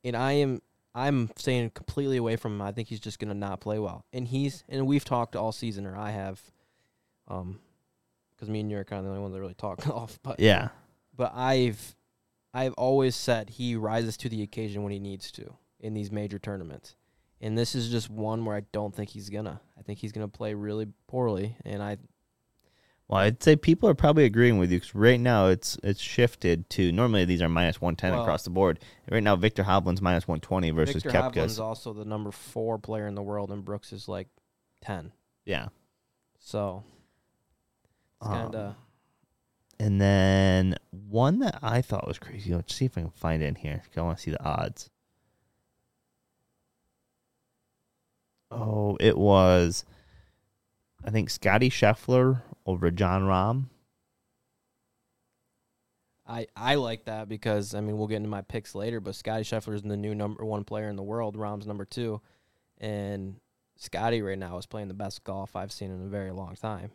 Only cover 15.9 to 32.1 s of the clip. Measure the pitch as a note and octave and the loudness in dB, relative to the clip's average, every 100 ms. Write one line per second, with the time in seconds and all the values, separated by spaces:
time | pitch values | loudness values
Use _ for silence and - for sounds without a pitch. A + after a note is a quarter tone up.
15.9 | G#2+ G#2 G#2+ G#2 G2+ - G2 E2+ C#2+ - | -6 -4 -6 -6 -8 -8 -10 -10 -14 -20
16.9 | _ _ _ _ _ A2 A2+ A#2 B2+ A#2 | _ _ _ _ _ -4 0 0 -2 -2
17.9 | A#2 A2 G#2+ G#2+ A2+ A2+ G#2 G2+ G#2 G#2 | -2 -4 -6 -4 -2 -2 -4 -4 -6 -6
18.9 | G2 G2+ G#2+ G2 G2+ G#2+ - _ _ - | -6 -10 -10 -10 -8 -8 -10 _ _ -12
19.9 | G#2+ G#2+ G#2+ G#2+ - A2 G#2 G#2 G#2+ G#2+ | -10 -8 -8 -10 -8 -6 -6 -4 -4 -6
20.9 | - _ B2+ B2 F#2+ G#2 A#2 - G2+ G#2 | -10 _ -2 0 0 -2 -6 -10 -6 -6
21.9 | G2+ - _ _ _ _ _ _ _ _ | -8 -12 _ _ _ _ _ _ _ _
22.9 | _ _ G2 G2+ A#2 - D3+ - E3+ A3+ | _ _ 4 4 4 2 4 6 4 6
23.9 | D3 D3+ D#3 C3 A2 B2 G#2+ F2+ F2+ - | 6 4 6 6 6 6 6 4 2 -2
24.9 | G2+ A2+ B2+ A#2+ A2+ F#2+ F#2 - - - | 6 6 8 4 6 6 4 0 -4 -4
25.9 | G2 - - G2 - F2+ E2+ - - F2+ | -4 -2 4 4 4 2 2 0 2 2
26.9 | F2 A#2+ G#2+ F2+ F2+ E2+ E2 F2 - F2 | 4 4 4 4 4 2 4 2 2 -2
27.9 | E2+ F#2 F#2 A2+ D2+ - F2+ F#2+ E2 - | 0 0 0 0 -2 -2 2 4 2 -6
28.9 | - - A2+ G#2 F#2+ G#2+ - G2 G2 F#2 | -20 -2 2 4 4 4 2 4 4 4
29.9 | F2+ F#2+ F2 - D#2+ - F#2 E2+ D#2+ D#2 | 0 2 2 0 -4 -2 0 0 2 2
30.9 | D#2+ - A2 B2+ - D#2 G#2+ A2 A2 B2 | 0 0 2 2 0 -2 -2 -6 -8 -10
31.9 | G#2+ G#2+ | -10 -6